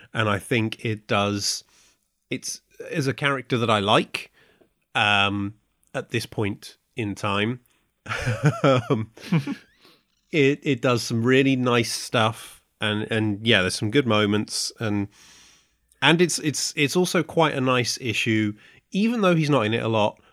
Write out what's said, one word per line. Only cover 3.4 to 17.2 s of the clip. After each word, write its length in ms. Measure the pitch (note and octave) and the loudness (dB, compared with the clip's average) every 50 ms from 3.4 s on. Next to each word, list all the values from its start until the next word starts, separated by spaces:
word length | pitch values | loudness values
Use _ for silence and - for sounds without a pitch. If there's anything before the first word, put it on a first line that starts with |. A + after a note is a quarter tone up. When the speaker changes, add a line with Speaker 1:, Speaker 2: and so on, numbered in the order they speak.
| B2 - C3+ A2+ | -2 -2 -2 0
Speaker 1:
that 100 | A#2+ A#2 | 2 2
I 120 | A2 G#2 | 2 2
like, 520 | G2 G#2 A2+ D3+ - - - - - - _ _ _ _ _ _ _ _ _ _ _ _ - | 2 4 2 2 2 0 -6 -12 -14 -16 _ _ _ _ _ _ _ _ _ _ _ _ -2
um, 600 | B2 A2 G#2 G#2 G2+ G2 G2+ G2+ G2+ G2+ G2+ A2 _ _ _ _ _ _ _ - | 0 2 4 4 4 4 2 0 -2 -4 -4 -6 _ _ _ _ _ _ _ -10
at 160 | C#3 - - | -10 -8 -4
this 140 | - A2+ - | -4 -6 -6
point 540 | - - - G#2+ G2 G#2 - - - - _ _ _ _ | -4 -6 -4 -4 -4 -4 -6 -12 -18 -20 _ _ _ _
in 180 | - A2 G#2 F#2+ | -8 -6 -6 -6
time. 460 | - - G#2 G2 G2+ G#2 A2+ B2+ B2 _ _ _ _ _ _ _ _ _ | -4 -4 -2 0 0 0 -2 -2 -6 _ _ _ _ _ _ _ _ _
<laughs> 580 | - A2+ - - B2 A2 - - D3+ - - - C#3+ C3 B2+ - - | -10 -8 -6 -4 -4 -4 0 0 0 2 2 2 4 4 2 2 0
Um, 200 | C#3+ A2 A2 - _ - - - | -2 -2 -2 -6 _ -18 -6 -2
Speaker 2:
<laughs> 1000 | F#3+ D#3 C3+ C#4 - - - _ _ _ _ _ _ _ _ _ _ _ _ _ - | -2 -2 -2 -4 -8 -10 -12 _ _ _ _ _ _ _ _ _ _ _ _ _ 0
Speaker 1:
it, 280 | D#3+ C#3 C#3 D3 D3 - | 2 2 2 2 0 -2
it 180 | E3 C#3 A#2+ | -2 -2 0
does 220 | B2 C3 B2 A#2 - | 0 0 0 0 -2
some 200 | - B2 A2+ A2+ | -2 -2 0 2
really 340 | B2 C3 C3+ C#3 C3+ C3+ | 4 4 4 4 4 2
nice 360 | B2+ B2 B2 A#2+ A#2+ A2+ - - | 2 2 2 2 2 2 0 -4
stuff, 680 | - - - - B2 A2 A2+ A2+ - - - - - _ _ _ _ | -8 -6 -2 0 2 2 2 0 -4 -10 -20 -20 -20 _ _ _ _
and, 260 | G#2+ G#2+ G#2 G#2+ A2 - A2+ | -4 -2 -2 -2 -2 -2 -2
and 340 | A2 A2 G#2+ G#2 G2+ A2 | 0 0 0 -2 -2 2
yeah, 140 | A#2 A#2 G2 | 4 4 4
there's 140 | F#2 F#2 - | 4 2 0
some 160 | - A2+ G#2+ | -2 -4 0
good 160 | A2+ C#3+ C#3 | 0 2 2
moments, 680 | A#2+ G#2+ G#2+ G#2+ G#2 G#2 G#2 - - - - - - - - | 4 2 2 2 2 2 0 -2 -4 -6 -8 -8 -8 -8 -6
and, 280 | A2+ G#2+ G#2 G2+ G2+ G2+ - - - - - - - _ _ _ _ _ _ _ _ _ _ _ | -6 -4 -2 -2 -4 -6 -8 -16 -20 -20 -20 -20 -20 _ _ _ _ _ _ _ _ _ _ _
and 220 | - C#3 E3 E3 F3+ | 4 4 6 6 4
it's, 160 | D#3+ - - | 2 0 -2
it's, 340 | - D#3 C3 - - - - | -4 -4 -4 -4 -6 -6 -2
it's 220 | D#3+ D3 C3 - | -2 -2 0 2
also 260 | F3+ F3+ E3+ - F3+ | 0 0 0 0 -2